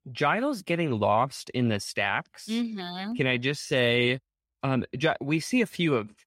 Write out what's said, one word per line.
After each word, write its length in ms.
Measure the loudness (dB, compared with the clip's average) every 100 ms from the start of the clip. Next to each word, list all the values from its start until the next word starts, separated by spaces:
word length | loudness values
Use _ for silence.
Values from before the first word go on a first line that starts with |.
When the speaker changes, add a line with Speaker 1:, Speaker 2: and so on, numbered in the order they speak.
| -12
Speaker 1:
Giles 500 | 0 2 2 0 -4
getting 300 | -2 0 0 2
lost 500 | 4 4 2 -4 -6
in 180 | 0 2
the 100 | 2
stacks. 680 | -2 -2 0 -2 -4 -16 -6
Speaker 2:
Mm-hmm. 640 | -4 -4 -6 -8 -8 -6 0
Speaker 1:
Can 100 | 0
I 100 | 2
just 260 | -2 -4 -2
say, 520 | 2 4 4 2 0 -6 _ _ _
um, 240 | -2 0 -2 0
Gi-, 200 | 0 0
we 180 | -2 -2
see 220 | 0 0
a 40 | 0
few 300 | 0 2 2
of 160 | 0 -12